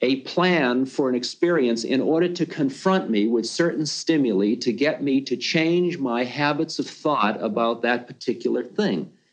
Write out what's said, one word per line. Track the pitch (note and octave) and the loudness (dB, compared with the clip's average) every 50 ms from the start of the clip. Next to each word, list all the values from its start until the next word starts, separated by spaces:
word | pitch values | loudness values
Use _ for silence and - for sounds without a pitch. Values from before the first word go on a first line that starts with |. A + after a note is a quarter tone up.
a | - B2+ C3+ C3 | 0 0 0 -2
plan | C3 - - F3 F3 F3+ F3+ E3 C#3 B2 B2 B2+ C3+ | -4 -4 -2 0 2 4 4 4 2 2 2 2 0
for | C3 - - C#3+ B2+ | -2 -2 -2 0 0
an | B2+ | 0
experience | A#2+ B2 - - - - E3+ F3 E3 C3 A#2+ A#2 A2+ - | -2 -2 -4 -2 0 0 2 2 2 2 2 0 0 -2
in | - C3+ C3+ | 0 0 0
order | A2+ G#2+ D3+ E3 F3 F3 | 2 2 2 2 2 0
to | F3 F3 D#3+ | 0 -2 -4
confront | - - D#3+ D3 C3 - - - F#3+ F#3+ F#3+ - - | -4 -2 -2 -2 -2 -2 0 0 2 2 2 2 0
me | A2+ G#2 G#2 A2+ | 0 2 2 2
with | A#2 A#2 A2 | 2 0 0
certain | - - - E3+ E3+ - - D#3 | -2 -2 0 0 0 0 -2 -4
stimuli | D3 - - - - E3 D3+ C#3 A#2+ G#2 F#2+ G2 G#2 A#2 | -4 -6 -4 -2 0 2 2 2 2 2 2 2 2 0
to | - - B2 A2 | 0 -2 -2 -2
get | G#2 C#3 D3+ D3+ - | 0 0 0 0 0
me | C#3 C#3+ C3+ C#3 | 0 0 0 0
to | C3+ - - - | 0 0 -4 -4
change | - - - E3 D#3+ E3 E3+ F3+ F3+ F3 D#3 C#3 | -4 -2 0 2 2 4 2 2 2 0 0 -2
my | C3+ B2+ A#2 A#2 B2+ | -2 -2 0 -2 -2
habits | B2 - C#3+ D3 D3 D3 D3 D#3+ D#3+ - - | -2 -2 -2 0 0 0 0 -2 -4 -4 -6
of | C3 - | -6 -6
thought | - - - D#3 D3 B2+ G#2+ G#2 G#2 - | -8 -4 -2 0 0 2 2 0 0 -2
about | G2 A2+ G#2 A#2+ A#2 A#2 A#2 A#2 | -4 -2 -2 0 0 0 0 0
that | - A#2+ B2 A#2+ B2 - | 0 0 0 0 -2 -8
particular | - - - - A#2 - - - A#2 B2+ - | -16 -8 -6 -4 -4 -2 -2 -2 -2 -2 -4
thing, | - - - G#3 F3+ G2+ - - - - _ _ _ | -4 -2 -2 0 0 0 -2 -4 -8 -12 _ _ _